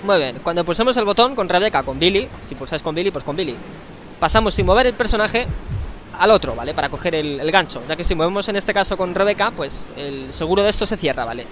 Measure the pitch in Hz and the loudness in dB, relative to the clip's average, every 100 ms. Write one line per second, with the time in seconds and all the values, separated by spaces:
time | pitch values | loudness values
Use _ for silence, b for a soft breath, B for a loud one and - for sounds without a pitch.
0 | 196 190 135 120 - 170 170 170 240 247 | 4 4 4 -2 -2 0 0 2 2 2
1 | 208 196 240 262 180 175 214 156 127 135 | 2 4 4 2 2 2 4 2 0 2
2 | 170 196 254 - - 131 135 160 - 156 | 2 2 -2 -10 -12 -12 -8 -6 -4 0
3 | 196 151 143 151 170 113 - - - - | -2 -2 -6 -4 -4 -6 -12 -16 -18 -18
4 | - - 160 220 214 - 131 202 254 220 | -18 -2 2 4 2 0 4 6 4 2
5 | 220 220 208 226 247 - - - - - | 0 2 2 0 -2 -6 -6 -6 -6 -10
6 | - - 185 208 - 113 123 - 143 151 | -14 0 6 6 4 -4 -4 -2 -2 -2
7 | 180 160 151 139 151 190 165 - 120 156 | -2 0 -2 -2 4 4 2 -6 -6 -6
8 | 170 170 170 196 196 202 190 202 190 196 | -2 0 0 0 -2 -2 0 0 0 0
9 | 185 180 202 202 208 170 139 - - - | -2 0 0 2 0 -2 -8 -8 -12 -10
10 | 143 139 131 135 160 190 202 202 208 220 | -10 -8 -10 -6 0 2 2 2 -2 -2
11 | 147 131 117 120 117 | -2 -2 -4 -8 -12